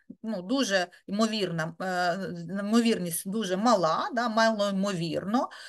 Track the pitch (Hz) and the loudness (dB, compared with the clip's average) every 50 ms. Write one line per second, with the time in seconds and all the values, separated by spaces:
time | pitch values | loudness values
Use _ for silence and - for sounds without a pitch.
0 | _ - - - - 226 220 180 175 190 262 277 247 196 196 185 175 - - - | _ -20 -18 -12 -8 -6 -6 -6 -4 -2 0 0 2 2 2 2 0 -2 -6 -14
1 | _ - 196 208 226 214 220 214 190 165 165 165 160 165 165 - 185 190 180 180 | _ -6 0 0 2 2 2 0 -2 -2 0 -2 -4 -4 -4 -6 -4 -2 0 0
2 | 180 175 165 190 190 160 180 170 170 165 196 202 202 208 220 233 226 233 214 175 | 2 0 0 -2 -4 -6 -8 -8 -8 -6 -6 -6 -2 2 2 4 4 4 2 2
3 | 180 170 165 - - 196 196 226 208 180 185 190 220 247 226 196 165 156 160 233 | 0 -2 -4 -4 -6 -4 -4 -2 -2 0 0 2 4 4 4 4 4 2 2 0
4 | 330 427 302 233 240 233 214 226 226 226 220 202 202 202 196 190 196 202 196 165 | 0 -2 -2 -2 -2 0 2 4 4 4 4 2 0 0 0 0 0 0 0 -2
5 | 170 160 147 147 - 196 220 262 - - - - - | -2 -2 -4 -4 -2 0 0 0 0 -2 -6 -14 -18